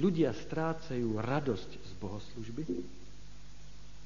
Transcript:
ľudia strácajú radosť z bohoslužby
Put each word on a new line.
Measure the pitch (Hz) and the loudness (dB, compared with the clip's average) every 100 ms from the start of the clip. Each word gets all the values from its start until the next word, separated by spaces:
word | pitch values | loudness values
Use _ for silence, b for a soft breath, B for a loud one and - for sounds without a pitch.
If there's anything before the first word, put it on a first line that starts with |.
ľudia | 180 165 139 | 4 6 4
strácajú | 107 - 151 160 160 - 127 117 107 | 4 -2 0 2 0 0 2 2 2
radosť | 110 143 139 95 - - | 2 2 4 0 0 -6
z | - 92 | -6 -4
bohoslužby | 101 104 - 120 110 117 160 87 90 - - - - - - - - - - - | -4 -4 -4 -4 -4 -2 -2 -2 -2 -6 -6 -6 -6 -6 -6 -6 -6 -6 -6 -6